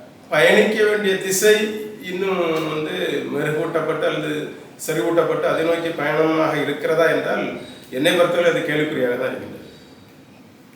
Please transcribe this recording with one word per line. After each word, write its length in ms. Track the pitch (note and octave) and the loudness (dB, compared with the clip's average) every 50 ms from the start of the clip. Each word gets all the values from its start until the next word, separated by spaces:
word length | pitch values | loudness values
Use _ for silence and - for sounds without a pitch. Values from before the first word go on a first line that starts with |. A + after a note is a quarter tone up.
| - - - - - - | -20 -20 -20 -20 -8 -2
பயணிக்க 540 | E3+ D3+ E3 F3+ G3+ G#3 G#3+ A3 G#3+ A3 G#3+ | 2 4 6 6 6 6 4 4 2 2 2
வேண்டிய 340 | G#3 G#3 G#3 G3+ G3 F#3+ F#3 | 2 2 2 2 0 0 0
திசை 380 | - F#3+ F#3+ F#3+ G#3+ G#3+ G#3+ G#3+ A3 A3 - - - - - - F#3 | 0 -2 0 4 6 6 6 6 4 0 -4 -6 -8 -10 -12 -12 -10
இன்னும் 680 | F#3 F#3 F3+ G3 G3 F#3+ F3+ E3+ E3 D#3+ D#3+ D#3+ D#3 | -8 -6 -4 -2 -2 0 0 0 0 0 -2 -2 -4
வந்து 560 | D#3 D#3 D#3 D#3 F3+ F#3 F3 D#3+ D3 C#3 B2+ B2+ C3 | -4 -4 -4 -4 -4 -4 -4 -2 -2 -4 -4 -4 -4
மெருகூட்டப்பட்டு 720 | C#3+ D3+ D3+ D3+ D#3 E3 E3 D#3+ D#3+ D3+ D3+ D#3 D3+ - | -4 -2 -2 -2 -2 -2 -2 -2 -2 -2 -2 -2 -2 -2
அல்லது 420 | D#3+ D#3 D#3 D3+ D3+ D3 D3+ D3+ - - - - - - - - - | -2 -2 -2 -4 -4 -4 -6 -6 -8 -10 -14 -18 -20 -18 -12 -8 -6
செறிவூட்டப்பட்டு 560 | D#3 D#3+ E3 E3+ E3 E3+ D#3+ D#3 D3+ D3 E3 | -4 -2 -2 0 2 2 2 2 0 -2 -2
அதை 220 | D#3+ - D#3+ D#3+ | -2 0 0 0
நோக்கி 240 | E3 E3+ E3 E3 E3 | 0 0 0 -2 -4
பயணமாக 680 | D#3 D#3+ D3 D3+ D3+ D#3 D#3 D#3 D#3+ D#3+ D#3+ D#3 D#3 D3 | -4 -4 -2 -2 0 2 2 2 2 2 2 0 0 0
இருக்கிறதா 480 | C3+ C#3 C#3+ C#3+ - E3 D#3+ D#3+ E3 | -2 -2 -4 -2 -2 0 2 2 2
என்றால் 520 | D#3+ D#3 C#3 - - - - - - - - - - - - - - | 2 2 0 0 -2 -2 -2 -4 -6 -8 -10 -12 -14 -18 -18 -16 -10
என்னை 220 | B2+ B2+ D3 F3 F3+ | -6 -2 0 2 4
பொறுத்தவரை 380 | F3 F3 - F3 F3 F3 E3+ | 4 4 4 2 2 2 2
அது 80 | D#3 D3+ | 2 2
கேள்விக்குறியாக 580 | - D3+ D3 D3+ D3+ - C3+ C3 B2+ A#2+ A#2+ B2+ | 0 -2 -2 -2 -2 -2 -2 -2 -2 -2 -2 -2
தான் 120 | C3 B2 | -4 -4
இருக்கின்றது. 280 | - G2+ G2 G#2 G#2 - - - - - - - - - - - - - - - - - - - - - - - - | -6 -6 -10 -12 -14 -16 -16 -18 -20 -20 -20 -20 -20 -20 -20 -20 -20 -20 -20 -20 -20 -20 -20 -20 -20 -20 -20 -20 -20